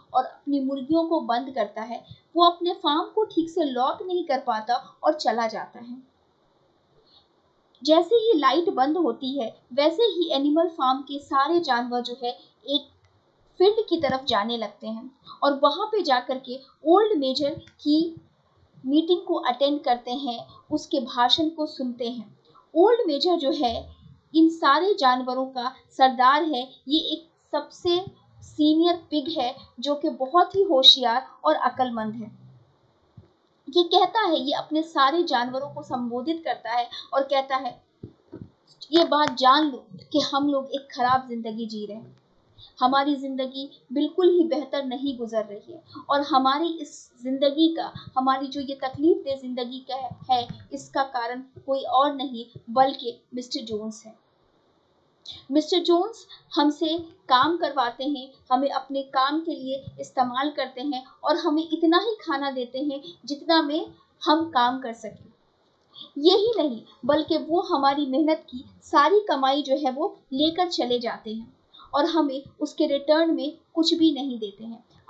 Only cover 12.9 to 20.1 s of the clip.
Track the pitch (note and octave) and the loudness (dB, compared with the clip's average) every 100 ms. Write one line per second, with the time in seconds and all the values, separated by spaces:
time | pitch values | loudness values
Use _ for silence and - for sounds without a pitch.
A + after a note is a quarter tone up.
12.9 | _ _ _ _ _ _ - F#4 A4 G#4+ | _ _ _ _ _ _ 2 4 4 0
13.9 | E4 C#4 C4 C4 A3 A3 A#3 G#3+ - A3 | -2 0 -2 -2 -2 -2 -4 -8 -10 -12
14.9 | A3+ B3+ - - - C#4+ C#4+ D4 D4+ G#4+ | -12 -14 -20 -20 -2 0 2 2 0 -2
15.9 | G#4+ D#4+ B3+ B3+ C4 C4 B3+ - _ D4+ | -2 0 0 0 -6 -8 -14 -14 _ 4
16.9 | F4+ G#4+ F4 C4+ C4 C#4+ E4 - _ D4 | 4 6 2 -2 -2 -4 -4 -12 _ 0
17.9 | D4+ E4 - - _ _ _ _ - B3+ | 2 0 -6 -18 _ _ _ _ -14 -2
18.9 | D4 E4 F4 - E4 - B3 C#4 C#4+ C4+ | 0 2 0 0 -2 -2 0 0 0 0
19.9 | A#3+ B3 | -2 -2